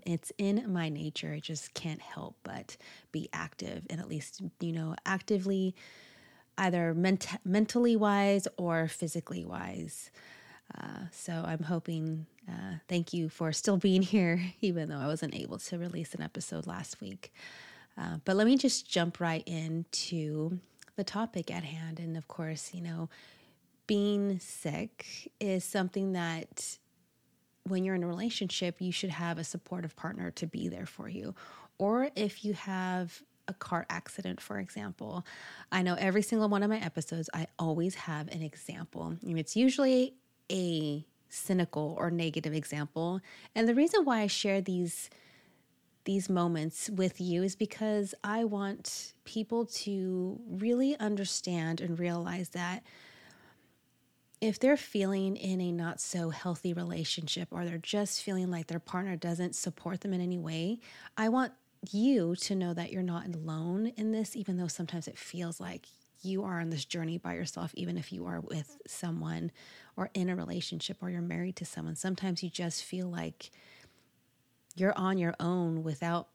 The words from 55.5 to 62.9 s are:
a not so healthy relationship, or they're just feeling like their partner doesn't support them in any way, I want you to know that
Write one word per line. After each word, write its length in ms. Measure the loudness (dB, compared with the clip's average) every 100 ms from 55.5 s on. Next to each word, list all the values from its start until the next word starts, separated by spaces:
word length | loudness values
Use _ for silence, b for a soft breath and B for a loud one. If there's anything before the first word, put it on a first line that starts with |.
| 0
a 100 | 0
not 300 | 0 -2 -4
so 280 | -4 -2 -2
healthy 440 | -2 -4 -2 -2
relationship, 720 | -2 -2 -2 -2 -4 -4 -4 -4
or 120 | -4
they're 140 | -4 -4
just 440 | -2 0 2 -2
feeling 300 | -2 0 0
like 160 | -2 -2
their 140 | -6
partner 340 | -4 -4 -2 -2
doesn't 400 | -2 0 0 -2
support 460 | -4 -4 -4 -4
them 120 | 0
in 60 | 0
any 180 | 0 0
way, 420 | -2 0 0 -2 B B B 0
I 120 | 4
want 240 | 4 2 -2 _ _ -4
you 460 | 2 6 6 4 2
to 180 | 0
know 200 | 0 0
that 180 | 0 -2